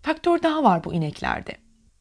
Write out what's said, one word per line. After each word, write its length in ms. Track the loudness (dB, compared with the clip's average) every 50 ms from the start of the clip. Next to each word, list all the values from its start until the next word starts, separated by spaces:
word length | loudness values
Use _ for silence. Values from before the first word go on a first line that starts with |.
faktör 400 | -4 -4 -4 0 2 2 2 2
daha 200 | 2 0 2 2
var 220 | 4 4 4 2 0
bu 100 | -2 -4
ineklerde. 640 | -2 -2 -4 -4 -6 -4 -4 -4 -4 -6 -10 -14 -16 _ _ _ _ _ _ _ _